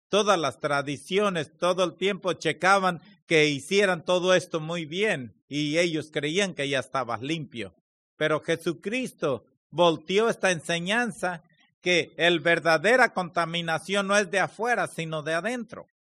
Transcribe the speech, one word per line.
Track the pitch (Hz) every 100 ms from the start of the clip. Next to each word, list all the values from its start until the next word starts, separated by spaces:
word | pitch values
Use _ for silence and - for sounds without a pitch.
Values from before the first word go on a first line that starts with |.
| _
todas | 196 208 185
las | 143 -
tradiciones, | 147 143 139 147 - 185 208 175 143 -
todo | 175 185
el | 175 143
tiempo | 190 196 190
checaban | 165 160 151 175 196 185 165 - - -
que | 160 151
hicieran | 139 - 196 202 175 170
todo | 180 180
esto | 180 - 165
muy | 156 175 151
bien | 175 214 160 120 - -
y | 143 151 156
ellos | 175 156 151
creían | 156 147 175 196 143
que | 139
ya | 135
estabas | - 135 117 113
limpio. | 131 165 135 117 98 _ _ _ _ -
Pero | 151 151
Jesucristo | 160 165 175 160 202 247 247 - 156 120 _ _ _
volteó | 147 175 156 - 190 226
esta | - 190
enseñanza | 180 - 170 175 220 240 - 180 170 _ _ _ _
que | 180 175 139 -
el | 170 170
verdadera | 156 165 156 160 175 254 233
contaminación | - 180 - 165 170 165 160 160 202 196
no | 202
es | 196
de | 190
afuera, | 160 - 233 226 160
sino | - 165 156
de | 147 165
adentro. | 185 247 214 - - _ _